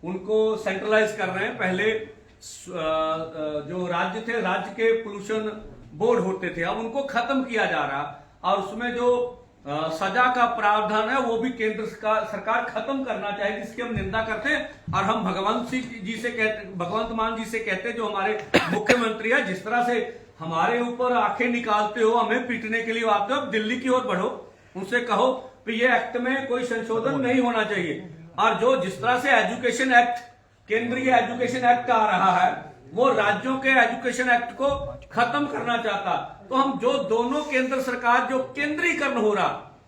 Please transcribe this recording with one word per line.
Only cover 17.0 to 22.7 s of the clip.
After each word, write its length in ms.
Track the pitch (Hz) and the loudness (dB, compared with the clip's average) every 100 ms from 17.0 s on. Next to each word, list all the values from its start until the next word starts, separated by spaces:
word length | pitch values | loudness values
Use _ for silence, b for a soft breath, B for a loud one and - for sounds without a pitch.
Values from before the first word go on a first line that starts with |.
| 214 | -2
मान 240 | 220 220 226 | -2 -2 -2
जी 80 | |
से 140 | 226 226 | -4 -4
कहते 300 | 214 185 233 | -2 -4 -4
हैं, 80 | 226 | -4
जो 120 | 220 | -4
हमारे 380 | 202 190 214 - | -2 -2 -2 0
<coughs> 160 | - - | 0 2
मुख्यमंत्री 600 | 196 214 247 226 214 220 | -2 2 2 2 -2 2
है, 160 | 269 208 | 2 0
जिस 180 | 180 | -4
तरह 200 | 214 240 | -2 0
से 420 | 240 240 - - - - | 2 0 -2 -8 -20 -12
हमारे 420 | 160 165 185 240 | -4 2 2 2
ऊपर 320 | 240 240 247 | 0 0 2
आंखें 360 | 240 208 - 240 | 2 2 2 0
निकालते 520 | 240 226 208 214 247 | 0 0 2 0 2
हो, 120 | 220 | 4
हमें 340 | 233 214 240 247 | 4 2 0 0
पीटने 360 | 226 220 | -4 -2